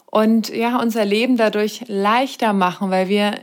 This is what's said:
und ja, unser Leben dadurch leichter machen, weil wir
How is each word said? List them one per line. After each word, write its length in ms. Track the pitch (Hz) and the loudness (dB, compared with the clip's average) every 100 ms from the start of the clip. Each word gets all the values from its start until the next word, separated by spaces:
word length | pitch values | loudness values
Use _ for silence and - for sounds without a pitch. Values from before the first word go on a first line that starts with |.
| _ | _
und 420 | 214 220 226 208 | 2 4 2 0
ja, 320 | - 233 247 | -4 -2 0
unser 240 | 233 226 | -2 -2
Leben 320 | 202 214 254 247 | 0 0 2 2
dadurch 480 | 214 208 208 214 - | 2 0 -2 -4 -8
leichter 640 | 196 202 233 269 - 226 | -2 0 2 0 -2 0
machen, 380 | 196 180 170 196 | 0 0 -2 -2
weil 180 | 185 185 | 0 0
wir 320 | 202 208 214 | 0 0 -2